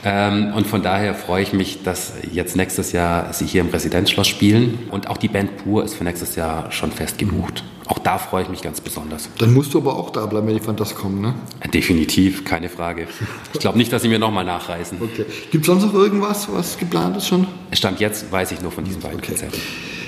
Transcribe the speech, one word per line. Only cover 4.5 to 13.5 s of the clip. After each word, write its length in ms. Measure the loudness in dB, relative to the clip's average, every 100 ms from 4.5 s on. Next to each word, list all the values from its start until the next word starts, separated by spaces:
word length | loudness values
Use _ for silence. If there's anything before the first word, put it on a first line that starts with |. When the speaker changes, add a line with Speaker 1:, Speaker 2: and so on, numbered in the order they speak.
| 8 6 0 -6
Speaker 1:
Und 180 | -6 -6
auch 60 | -2
die 100 | 0
Band 300 | 0 -2 -4
Pur 260 | 0 0
ist 100 | 0
für 100 | -2
nächstes 320 | -4 -4 -6 -2
Jahr 340 | -2 -2 -4
schon 200 | -4 -4
fest 260 | -2 -6 0
gebucht. 460 | 0 0 -2 -6 -12 -14 -4
Auch 100 | 0
da 200 | 2 0
freue 240 | 0 -2
ich 60 | -2
mich 100 | -4
ganz 180 | -6 -8
besonders. 460 | -8 -8 -8 -8 -10 2
Speaker 2:
Dann 140 | 8
musst 180 | 8 6
du 40 | 2
aber 180 | 2 -2
auch 140 | -4
da 160 | -4 -2
bleiben, 200 | 0 2
wenn 80 |
die 60 | 0
Fantas 320 | 0 -2 -4
kommen, 280 | -4 -4 0
ne? 120 | -2 -2 -8 -10 -2
Speaker 1:
Definitiv, 720 | 0 4 4 4 4 4 2
keine 240 | -4 -4 -4
Frage. 400 | -6 -6 -4 -8 -8 -8 -8 -8